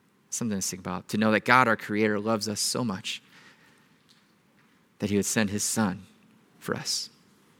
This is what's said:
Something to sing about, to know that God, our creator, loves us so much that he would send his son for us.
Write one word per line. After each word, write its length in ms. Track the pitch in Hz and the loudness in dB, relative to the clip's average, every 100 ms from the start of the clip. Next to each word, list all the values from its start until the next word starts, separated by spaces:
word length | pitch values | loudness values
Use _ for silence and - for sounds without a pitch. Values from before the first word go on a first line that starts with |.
| _ _ - | _ _ -12
Something 260 | - 120 98 | -6 -4 -4
to 40 | |
sing 180 | - 92 | -4 -8
about, 280 | 92 90 - | -8 -8 -4
to 100 | 107 | 0
know 140 | 110 | 2
that 140 | 107 - | 2 6
God, 240 | 127 120 | 6 6
our 80 | 107 | 2
creator, 420 | - 104 107 104 | -2 0 2 0
loves 300 | 107 110 107 | -2 -2 -2
us 100 | 104 | -4
so 240 | - 120 | -2 -2
much 380 | 120 92 - - _ - - _ _ _ _ _ _ _ _ _ _ _ _ _ _ - | -4 -4 -8 -12 _ -20 -20 _ _ _ _ _ _ _ _ _ _ _ _ _ _ -6
that 100 | 104 | 0
he 60 | 101 | 0
would 100 | 95 | 2
send 240 | 117 101 | 0 0
his 140 | 101 | -2
son 400 | - 117 101 95 - _ _ _ _ _ | -2 0 0 -2 -12 _ _ _ _ _
for 160 | - - | -6 -6
us. 340 | - - - _ _ _ _ | -4 -6 -6 _ _ _ _